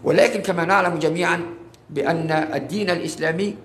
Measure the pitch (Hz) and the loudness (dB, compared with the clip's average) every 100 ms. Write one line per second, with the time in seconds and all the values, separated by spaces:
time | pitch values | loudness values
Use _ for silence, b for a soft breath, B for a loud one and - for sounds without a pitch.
0 | - 160 214 226 185 175 165 196 180 170 | 4 4 4 2 -2 -2 2 4 2 0
1 | 156 170 170 175 170 - - - - 147 | 0 0 0 0 -4 -10 -18 -20 -10 -4
2 | - 165 160 156 - 143 - 202 196 170 | 0 0 0 0 0 -4 -4 -4 0 -2
3 | 156 - 160 165 202 208 | -2 -4 -2 0 -2 -4